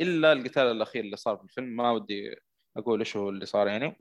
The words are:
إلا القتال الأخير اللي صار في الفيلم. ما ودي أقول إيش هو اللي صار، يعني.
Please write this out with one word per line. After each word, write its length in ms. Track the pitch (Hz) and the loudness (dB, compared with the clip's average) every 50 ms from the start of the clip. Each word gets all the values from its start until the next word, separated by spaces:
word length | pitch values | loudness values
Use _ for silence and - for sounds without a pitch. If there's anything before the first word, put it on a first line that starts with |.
إلا 320 | 170 180 175 160 156 156 | -2 0 2 4 6 6
القتال 300 | 151 131 123 127 - 143 | 6 4 0 -2 2 2
الأخير 420 | 131 120 113 110 107 - - 120 107 | 2 4 2 0 -2 -2 -4 -6 -6
اللي 120 | 101 101 | -6 -10
صار 200 | - - 117 104 | -4 -2 -2 -2
في 80 | - - | -2 -6
الفيلم. 320 | - _ 127 131 123 113 | -12 _ -10 -8 -6 -4
ما 140 | 120 120 120 | 0 2 2
ودي 460 | 117 110 101 104 101 101 104 - - - _ _ _ _ _ _ _ | 2 0 -2 -4 -8 -8 -6 -10 -12 -14 _ _ _ _ _ _ _
أقول 220 | 107 107 120 110 107 | -6 -2 0 0 0
إيش 180 | 113 - - | 0 -2 -2
هو 120 | 104 101 98 | -4 -4 -4
اللي 180 | 98 98 95 | -4 -6 -6
صار، 220 | - - 104 101 101 | -2 0 2 2 2
يعني. 280 | 104 110 143 156 - - | 0 -2 -4 -6 -6 -12